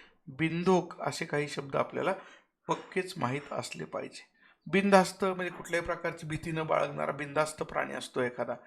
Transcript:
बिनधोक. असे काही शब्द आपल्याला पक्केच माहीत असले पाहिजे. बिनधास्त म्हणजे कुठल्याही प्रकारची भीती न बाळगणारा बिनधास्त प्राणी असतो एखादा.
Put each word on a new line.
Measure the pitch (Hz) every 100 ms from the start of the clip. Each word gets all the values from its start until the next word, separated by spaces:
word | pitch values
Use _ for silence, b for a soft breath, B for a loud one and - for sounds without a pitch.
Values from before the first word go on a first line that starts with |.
| B B -
बिनधोक. | 131 160 165 180 180 175 -
असे | 143 135 165
काही | 147 147
शब्द | 147 139 143
आपल्याला | 127 127 147 190 B B B _ -
पक्केच | 156 - 190 180 165
माहीत | 123 139 -
असले | - 120 175 160
पाहिजे. | - - - - b b b -
बिनधास्त | 185 202 196 180 -
म्हणजे | 190 180 180
कुठल्याही | - - 170 170
प्रकारची | 165 170 160 156
भीती | 156 175
न | 160
बाळगणारा | 160 156 147 147 151
बिनधास्त | 143 143 143 151 -
प्राणी | 160 143 135
असतो | 135 - -
एखादा. | 123 - 120 120